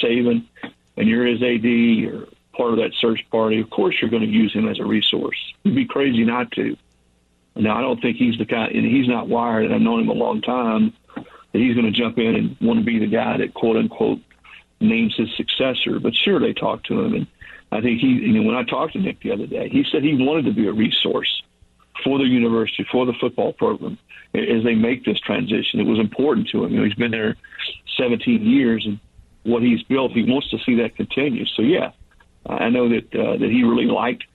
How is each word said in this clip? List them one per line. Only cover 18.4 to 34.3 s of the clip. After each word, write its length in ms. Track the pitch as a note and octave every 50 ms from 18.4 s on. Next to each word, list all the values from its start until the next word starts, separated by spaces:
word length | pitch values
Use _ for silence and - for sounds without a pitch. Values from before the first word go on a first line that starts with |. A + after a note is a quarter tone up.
when 140 | G#2+ A2 A#2+
I 80 | B2 A#2+
talked 300 | - C#3 C3 D#3 D#3 -
to 40 | -
Nick 220 | F#3+ - - -
the 100 | - -
other 160 | G2 G2+ A#2
day, 220 | D3 C#3 C3 - -
he 160 | A#2+ - - -
said 100 | - D3+
he 140 | C3 D#3 D3+
wanted 300 | B2+ B2+ C#3 D#3 E3 C3+
to 60 | A#2+
be 140 | G#2 A2+ A2
a 60 | F#2+
resource 720 | G#2 A2 A2 B2+ - - - - - - - - - - - _ _ _ - _ _ _ _ _ _ -
for 160 | - C3 C#3 C#3
the 60 | C#3
university, 600 | B2+ B2+ A#2+ A#2 A#2 A2+ A2+ A2 G#2 - - G#2 -
for 160 | - B2+ B2+
the 80 | B2+ A#2+ -
football 320 | C3 B2 - - G2+ -
program, 460 | - - A2+ A2 G#2 - D2+ D2 - - _ _ - - - _ -
a-, 220 | G#2+ - G#2+ A#2
as 80 | A2+ A2+
they 100 | A#2+ A#2
make 300 | A2 A2+ A#2 C3 - -
this 160 | A2+ G#2 -
transition. 580 | - - G#2 G#2 G2 G2 G#2+ G2 - - - A2
It 80 | G#2
was 140 | - A2 A2
important 480 | A2 G#2 - - C3+ D3+ B2+ - - -
to 160 | - - G#2
him. 80 | -
You 60 | - G#2+
know, 60 | G#2+
he's 100 | G#2+ G#2
been 180 | - A#2+ A#2
there 240 | A2 A2+ G#2+ A2 A#2 - - - - - - - - - _ - -
seventeen 480 | - B2+ A#2+ A#2+ G#2+ - B2+ A#2 A2 G#2+
years, 400 | A2+ C3 C#3 C3 A#2 A2+ A2 -
and 140 | G#2+ G#2 G#2+ - _ _ - - _ _ _ _
what 180 | A2+ A#2+ A#2
he's 220 | A#2+ B2 A#2 - -
built, 260 | - C3 C3+ B2+ -
he 140 | - A#2+ G#2
wants 260 | A#2 B2+ C#3+ - -
to 80 | A#2 A2 -
see 80 | - A#2+
that 200 | A#2 A2+ A2+ -
continue. 500 | - G#2 - - C3 C#3+ D3 A#2 - -
So, 160 | - - -
yeah, 300 | A2 C3+ F#3 - - - - _ - _ _ _ _ _ _ _ _
I 240 | - - - - A2+
know 180 | B2 B2 B2 A#2
that, 260 | A#2 A2 - - -
uh, 220 | G#2+ A2 A2+ G#2+
that 140 | - - G#2
he 120 | A2+ B2+
really 240 | A#2+ A#2 A#2 A#2+ B2
liked 380 | - G#2+ G2 A2 B2 B2 - - -